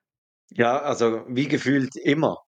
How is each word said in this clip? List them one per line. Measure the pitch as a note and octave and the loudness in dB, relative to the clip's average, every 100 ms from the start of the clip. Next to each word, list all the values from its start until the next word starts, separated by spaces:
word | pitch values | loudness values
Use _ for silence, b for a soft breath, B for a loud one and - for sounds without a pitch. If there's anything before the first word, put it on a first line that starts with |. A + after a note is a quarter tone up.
| _ _ _ _ _ | _ _ _ _ _
Ja, | - A#2 C#3 | 0 2 2
also | D3 A#2+ A#2 A2+ B2 | -2 0 0 0 -4
wie | B2 C#3+ | -4 0
gefühlt | C#3+ - C#3 C3 - | -2 0 0 0 -4
immer. | C3+ D3+ B2+ E2+ | 0 2 0 -2